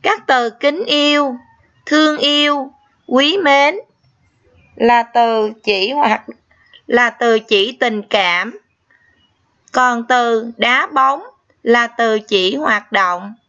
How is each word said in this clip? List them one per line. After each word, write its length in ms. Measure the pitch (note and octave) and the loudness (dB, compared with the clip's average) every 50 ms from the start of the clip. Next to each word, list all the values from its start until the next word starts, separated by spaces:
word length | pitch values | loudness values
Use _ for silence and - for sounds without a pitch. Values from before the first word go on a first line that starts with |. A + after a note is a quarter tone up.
các 200 | - F4 G#4+ G#4 - | -2 -4 -4 -4 -2
từ 240 | - C4+ B3+ A#3+ A3+ | 0 0 0 0 -4
kính 340 | A3 _ - C#4+ D4 F4 - | -6 _ -2 -2 -2 -2 -4
yêu, 520 | - D4 D4 D4 D4 D4 D4 D4 C4+ B3 B3 - _ _ _ _ _ _ _ _ | -2 0 0 2 2 2 0 0 -2 -4 -10 -16 _ _ _ _ _ _ _ _
thương 320 | - D4 D4+ D#4 D4+ D4+ D4 | -2 0 2 2 2 0 0
yêu, 520 | - C#4+ D4 D4 D4 D4 C#4+ C#4+ C4+ C#4 _ _ _ _ _ _ _ | -2 0 0 0 0 0 -2 -4 -6 -10 _ _ _ _ _ _ _
quý 320 | - B3 B3+ C#4 D4+ F4+ G4+ | -2 0 0 2 2 0 0
mến 380 | F4+ C#4+ C#4 C#4 C#4 D4 F4+ G#4 - _ _ _ _ _ _ _ _ _ _ _ _ _ _ _ _ _ _ | 2 2 4 4 2 2 0 -4 -14 _ _ _ _ _ _ _ _ _ _ _ _ _ _ _ _ _ _
là 280 | - A3+ A#3 A#3+ A#3 | 0 2 4 4 4
từ 500 | A#3 A#3 - A#3+ A#3 A#3 A3+ A3 G#3+ G#3+ A3 _ - | 2 0 0 2 2 2 2 0 -2 -2 -6 _ -4
chỉ 280 | G#3+ G3+ F#3+ F#3+ A3 | -2 -2 0 -2 -2
hoạt-, 320 | C4+ D4 C#4+ A3 F#3 - - - - _ _ _ _ _ _ _ - - _ | 0 0 0 0 0 -2 -4 -14 -20 _ _ _ _ _ _ _ -20 -20 _
là 240 | - A#3+ A#3+ B3 A#3 | -2 0 2 2 0
từ 280 | A3+ - A#3+ A#3 A3+ A3 | -2 -2 0 2 2 0
chỉ 380 | A3 - A3 G3 G3 A#3+ B3+ _ | 0 0 0 0 0 -2 -2 _
tình 220 | B3+ A#3+ G#3+ G#3 | -4 -2 -2 -4
cảm. 560 | G3+ _ - G#3 F#3+ F3+ F3 F3 F#3+ A3+ - G#4 _ _ _ _ _ _ _ _ _ _ _ _ _ _ _ _ _ _ _ _ _ _ | -6 _ -2 0 0 0 0 -2 -4 -6 -10 -16 _ _ _ _ _ _ _ _ _ _ _ _ _ _ _ _ _ _ _ _ _ _
Còn 340 | - B3 B3+ B3 A#3+ A#3 A#3 | -2 0 0 2 0 -2 -2
từ 460 | - B3+ B3 A#3+ A#3 A#3 A3 A3+ A#3 A#3 | 0 0 2 2 2 0 -2 -2 -6 -6
đá 300 | - G#3+ A#3 B3 C4+ D#4+ | -4 -2 0 0 0 -2
bóng 360 | G4 D4+ C#4 C4 C4 C#4 D#4 G4+ B4+ _ _ _ _ _ _ | -2 0 0 2 2 0 -2 -8 -18 _ _ _ _ _ _
là 240 | _ A#3 A#3 A#3+ A#3 | _ 2 2 2 2
từ 320 | A#3 A#3 - A#3 A3+ A3 G#3+ | -2 -2 -2 0 0 0 -2
chỉ 380 | G#3+ - G#3 F#3+ F#3 F#3 A3 | -2 -2 -2 0 0 0 -2
hoạt 360 | C#4 D#4 C#4 A3 G#3 - _ | -2 -2 -2 -2 -2 -4 _
động. 420 | G#3+ G3 F#3+ F3+ F3 F3+ F#3+ G3+ A3+ _ _ | -2 0 0 0 -2 -4 -8 -14 -18 _ _